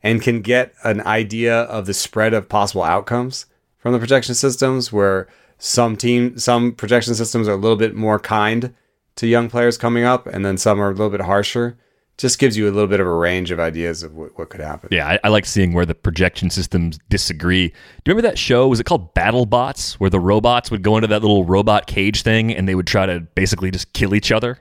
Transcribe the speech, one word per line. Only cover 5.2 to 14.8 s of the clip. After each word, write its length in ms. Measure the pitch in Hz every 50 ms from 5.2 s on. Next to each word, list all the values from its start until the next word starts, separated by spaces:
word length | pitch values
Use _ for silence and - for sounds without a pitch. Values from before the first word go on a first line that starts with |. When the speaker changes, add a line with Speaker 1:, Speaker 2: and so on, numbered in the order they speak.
| 95 _ _ _ _ _ _ _
Speaker 1:
some 380 | - - - 123 120 113 110
team, 400 | 104 - 120 120 120 120 123 123 120
some 340 | 113 - 120 120 120 120
projection 420 | 117 - - 101 123 120 110 113 120
systems 320 | 110 117 110 - 117 110
are 60 | 104
a 40 | 101
little 200 | 98 101 113 113
bit 180 | 101 113 110 -
more 240 | 107 110 110 107 101
kind 560 | - - 110 107 104 107 110 120 120 123 - _ _ _ _ _ _ _ _
to 100 | - -
young 220 | 117 117 117 117 117
players 300 | 117 120 120 120 117 -
coming 240 | - 117 120 120 120
up, 220 | 123 127 123 -
and 180 | - - 98 98
then 120 | 98 95
some 240 | 95 - 113 104 101
are 80 | 101 101
a 40 | 98
little 160 | 95 110 107
bit 100 | 98 98
harsher. 580 | 95 92 98 101 101 - - 120 120 120 120 _ _ _ _ _ _ _ _
Just 240 | - - 127 - -
gives 160 | 139 131 107
you 80 | 107 107 104
a 40 |
little 160 | 98 104 104 95
bit 100 | 101 98
of 80 | 95
a 80 | 90 85
range 380 | 85 85 87 90 92 90 85
of 80 | 87 82
ideas 420 | 82 82 80 82 85 85 82 78
of 100 | 82 78 76
what, 200 | 80 78 73 _
what 120 | - 82 -
could 100 | - -
happen. 280 | 76 76 76 78